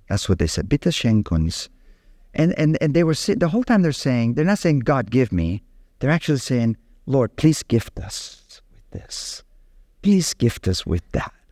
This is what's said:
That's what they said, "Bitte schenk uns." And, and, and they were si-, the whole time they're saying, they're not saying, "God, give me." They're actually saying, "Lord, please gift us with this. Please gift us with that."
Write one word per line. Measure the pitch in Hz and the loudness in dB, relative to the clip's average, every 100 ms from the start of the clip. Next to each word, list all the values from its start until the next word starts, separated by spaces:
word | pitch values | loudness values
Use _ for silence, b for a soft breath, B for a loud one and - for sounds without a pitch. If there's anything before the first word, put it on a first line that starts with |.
| - | -6
That's | 98 - | -4 0
what | 92 | 0
they | 82 | 0
said, | - 78 | -2 -2
"Bitte | 147 175 | 0 0
schenk | - 123 107 101 | 0 2 2 2
uns." | 82 80 - - _ - - _ - _ | 0 0 -4 -12 _ -20 -20 _ -20 _
And, | - 160 - | -2 0 2
and, | 156 160 | 0 2
and | 160 | 0
they | 165 | 2
were | 165 | 2
si-, | 156 - | 0 -2
the | - 170 | 0 0
whole | 208 | 0
time | 254 220 | 2 2
they're | 170 | 2
saying, | 139 139 123 117 | 0 -2 0 0
they're | 120 | 0
not | 165 208 | 0 2
saying, | 170 147 | 2 2
"God, | 117 135 104 | 2 0 0
give | 120 123 | 0 2
me." | 87 82 98 - - - - | 0 -2 -4 -8 -20 -20 -6
They're | 131 | 0
actually | 165 - 139 | 0 0 -2
saying, | - 123 113 110 _ _ - | 0 0 0 -2 _ _ -2
"Lord, | 135 117 - | 0 0 2
please | 156 151 | 2 2
gift | - 113 - - | 0 -2 -2 -10
us | - - - - - - _ | -12 -12 -14 -20 -20 -20 _
with | - _ | -20 _
this. | - - - - - - _ _ - _ _ | -18 -14 -14 -12 -14 -18 _ _ -20 _ _
Please | 196 196 165 | 2 2 2
gift | - 120 - - | 0 -2 0 -4
us | 90 | -4
with | - 85 - | -2 -4 -4
that." | - - - _ | -6 -6 -14 _